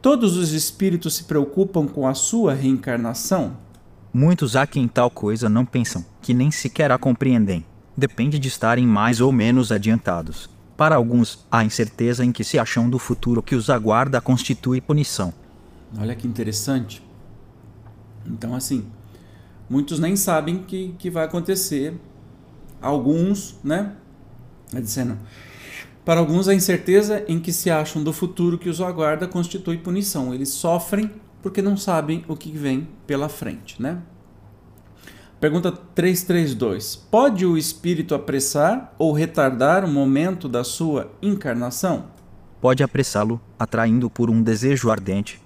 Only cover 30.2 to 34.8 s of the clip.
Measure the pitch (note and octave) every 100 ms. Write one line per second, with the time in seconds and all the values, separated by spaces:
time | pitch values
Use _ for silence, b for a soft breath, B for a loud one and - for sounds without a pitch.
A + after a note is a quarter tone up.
30.2 | B2+ B2+ C3+ - E3+ E3+ - G3+ G#3+ -
31.2 | - - G3 G3 G3 G3 G3 E3+ D3+ E3
32.2 | E3 D3+ D#3 D#3 C#3+ C3 D#3+ - - C#3
33.2 | D3 D3 A#2 - - - B2+ F3 E3+ -
34.2 | - - - - - -